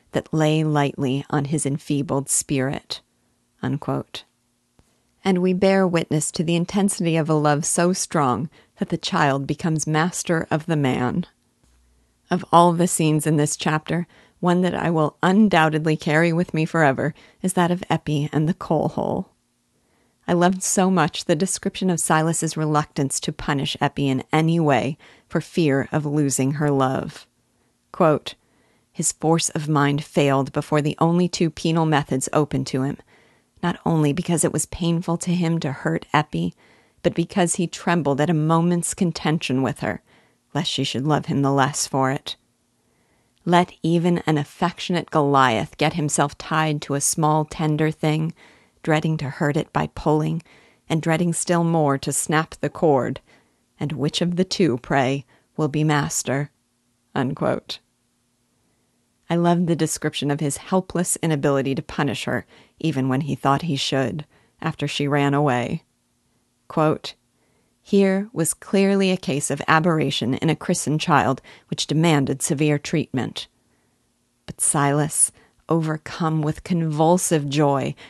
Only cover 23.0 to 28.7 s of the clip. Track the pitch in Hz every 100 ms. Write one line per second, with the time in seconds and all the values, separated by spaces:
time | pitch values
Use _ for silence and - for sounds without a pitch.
23 | 135 - - 143 - 139 147 - 143 -
24 | 139 131 - 156 160 170 151 127 117 151
25 | - - _ 165 - - 156 135 - 156
26 | 147 151 139 127 135 139 147 135 131 131
27 | - - - _ _ _ _ _ _ -
28 | 165 143 - - _ _ _